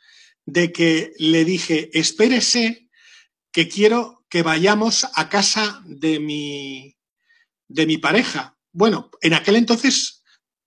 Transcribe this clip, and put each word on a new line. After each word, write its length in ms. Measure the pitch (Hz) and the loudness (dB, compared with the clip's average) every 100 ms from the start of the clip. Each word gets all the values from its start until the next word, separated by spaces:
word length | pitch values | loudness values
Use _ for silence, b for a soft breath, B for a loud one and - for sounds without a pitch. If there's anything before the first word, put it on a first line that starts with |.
| b b b b - | b b b b -6
de 260 | 147 170 | -2 -2
que 400 | 170 170 160 160 - | 0 0 0 -4 -4
le 260 | 160 165 | 0 2
dije, 460 | 160 185 - 160 160 160 | 2 -2 -2 -4 -2 -4
"Espérese, 920 | 160 - 226 247 - 240 226 233 _ b b b b _ _ | -4 0 2 2 0 0 -2 -4 _ b b b b _ _
que 160 | - 165 | -4 -4
quiero 560 | 196 208 233 240 _ _ | 2 2 2 -4 _ _
que 140 | 175 | -2
vayamos 640 | 165 160 185 214 220 - 254 | 0 2 2 2 2 -2 -4
a 140 | - 156 | -4 -2
casa 540 | 175 202 220 214 208 190 | 0 0 0 -4 -6 -18
de 320 | 139 156 156 | -6 -2 -2
mi, 760 | 151 147 147 143 139 135 139 _ _ _ _ _ _ _ _ | -4 -8 -8 -10 -12 -14 -18 _ _ _ _ _ _ _ _
de 180 | 135 156 | -2 0
mi 120 | 156 | 0
pareja". 580 | 156 208 247 151 - _ _ | 0 0 0 -6 -10 _ _
Bueno, 380 | 170 220 175 - - | 0 2 2 -6 -4
en 140 | 165 | 0
aquel 220 | 160 160 214 | 0 2 2
entonces 680 | 233 233 269 - - - _ _ _ _ | 4 2 2 0 -4 -12 _ _ _ _